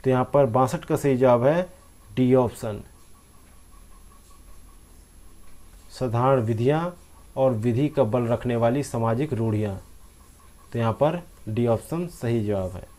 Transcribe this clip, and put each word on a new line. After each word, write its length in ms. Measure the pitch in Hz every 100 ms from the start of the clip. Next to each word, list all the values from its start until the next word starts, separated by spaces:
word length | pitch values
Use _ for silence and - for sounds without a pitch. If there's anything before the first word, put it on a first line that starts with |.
तो 60 | 131
यहाँ 200 | 127 127
पर 120 | 143 139
बासठ 360 | 117 127 175
का 120 | - 156
सही 200 | 143 127
जवाब 280 | 131 120
है 240 | 127 165 185 - - - -
डी 240 | - 127 127
ऑप्शन, 460 | 120 - 117 104 - - - - - - - - - - - - - - - - - - - - - - - - - - - - - - -
साधारण 500 | - 127 117 131 135
विधियाँ 560 | 110 110 120 156 175 175 - - - -
और 160 | 131
विधि 360 | 117 117 113 143
का 160 | -
बल 220 | 120 123 117
रखने 300 | 117 120 117
वाली 260 | 117 135
सामाजिक 500 | 139 120 113 113 151
रूढ़ियाँ। 480 | 113 113 104 107 95 - - - - - - - - -
तो 60 | 117
यहाँ 140 | 113
पर 280 | 110 143 175 - - -
डी 180 | 110 120
ऑप्शन 400 | 110 - 165 175
सही 320 | - 117 117 104
जवाब 260 | 101 92
है। 140 | 90 -